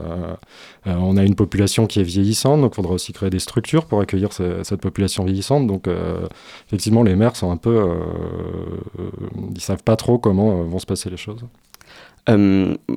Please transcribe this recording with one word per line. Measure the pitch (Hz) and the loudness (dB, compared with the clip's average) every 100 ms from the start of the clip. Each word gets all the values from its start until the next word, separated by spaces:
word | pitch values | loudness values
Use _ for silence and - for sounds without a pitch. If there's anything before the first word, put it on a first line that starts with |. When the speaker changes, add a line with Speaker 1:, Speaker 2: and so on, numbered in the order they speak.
| 82 85 85 87 - - - - 101 | -8 -8 -8 -10 -16 -20 -20 -12 -4
Speaker 1:
euh, | 90 | 0
on | 92 98 | 2 4
a | |
une | 98 | 4
population | 95 104 98 101 - 113 | 4 2 2 2 2 0
qui | 104 | 2
est | |
vieillissante, | 90 92 98 110 131 151 | 0 2 0 2 2 4
donc | 131 | 2
il | - | 0
faudra | 90 | -2
aussi | 92 - | -4 -6
créer | - 98 | -6 -4
des | 92 | -2
structures | - - - 160 160 | -4 -4 0 0 0
pour | 107 | -2
accueillir | 95 95 101 | 0 0 -2
ce, | - 90 87 | -2 -4 -4
cette | 85 101 | -6 -4
population | 98 - 95 - | -4 -2 -2 0
vieillissante. | 92 98 98 143 127 | -2 -2 0 0 0
Donc, | 95 95 | -2 -2
euh, | 87 85 85 87 - - - - | -2 -2 -4 -8 -12 -20 -20 -6
effectivement, | 101 107 113 | -4 2 4
les | 113 92 | 4 4
maires | 110 - | 2 2
sont | 90 | -4
un | 87 | -2
peu, | 117 | 2
euh, | 117 95 85 82 85 85 85 85 87 87 87 - - | 2 2 0 -4 -6 -8 -8 -8 -8 -8 -10 -10 -10
euh, | 92 - - - 95 | -10 -10 -10 -10 -10
ils | 95 | -8
savent | - 98 | -6 -4
pas | - 110 | 0 0
trop | - 120 | 2 2
comment, | 113 95 107 92 | 4 4 2 2
euh, | |
vont | 85 92 | -2 -4
se | - | -4
passer | 95 101 | -6 -6
les | 90 | -10
choses. | - 107 120 _ _ - _ - - _ - | -12 -14 -16 _ _ -20 _ -20 -20 _ 2
Speaker 2:
Euh, | 107 101 95 92 - - | 6 6 6 2 0 -4